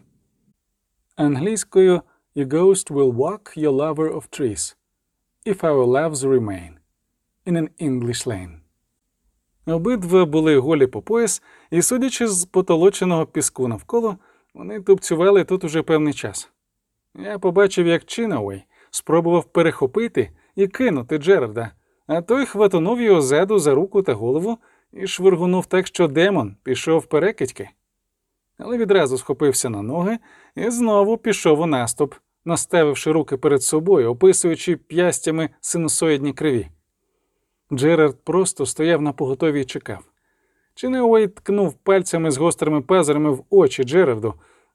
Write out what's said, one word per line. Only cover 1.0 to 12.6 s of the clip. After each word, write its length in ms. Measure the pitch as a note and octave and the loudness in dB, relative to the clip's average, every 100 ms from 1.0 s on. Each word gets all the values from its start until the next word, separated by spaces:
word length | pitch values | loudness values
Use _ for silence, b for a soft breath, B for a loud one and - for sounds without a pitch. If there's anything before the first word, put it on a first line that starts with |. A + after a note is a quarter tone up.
| _ - | _ -4
Англійською 840 | D3 C3+ F3+ A3 - F#3+ F#3+ F3 - _ _ C#3+ | -2 0 -2 -4 0 4 4 2 -2 _ _ -8
«Your 120 | C3+ | -2
ghost 440 | D#3 F#3 F#3+ - | 2 4 2 0
will 200 | C#3+ C3+ | 0 0
walk 460 | A#2+ D3 G#3 - - | 2 -2 -4 -12 -4
your 140 | D3+ | -2
lover 400 | C3+ D3+ D3+ D#3 | 0 -2 -2 -4
of 260 | D#3+ - - | -4 -12 -6
trees, 360 | C3 G2 - - _ _ _ _ _ _ - | -6 -4 -10 -14 _ _ _ _ _ _ -8
if 140 | F#3+ | -4
our 260 | E3 C#3+ B2 | 0 2 2
loves 300 | C3 D#3+ D3 | 2 0 -4
remain, 540 | C3+ C3 A2 F#2 F2 - _ _ _ _ _ _ - | 0 0 0 -8 -14 -20 _ _ _ _ _ _ -4
in 100 | E3+ | -4
an 120 | D#3 - | -4 -6
English 460 | D#3 B2+ A#2+ A#2 C3+ | -6 -4 -4 -6 -6
lane». 320 | G2+ F2+ D#2+ _ _ _ _ _ _ _ _ _ _ - | -8 -12 -20 _ _ _ _ _ _ _ _ _ _ -6
Обидва 580 | E3 F#3+ B3 F3 F#3 | -4 -2 -4 2 2
були 340 | E3+ D#3 D#3 C#3+ | 4 2 4 4
голі 280 | C3 D#3+ C3 | 2 2 2
по 160 | G#2+ | 0
пояс, 400 | - A#3 A3+ - b b b | -4 -2 -2 -4 b b b
і, 120 | E3 | -2
судячи 460 | E3 B3+ C4 - A#3 | 0 0 -2 -2 -2
з 160 | F#3 | -2
потолоченого 840 | F#3 F#3+ | -2 -2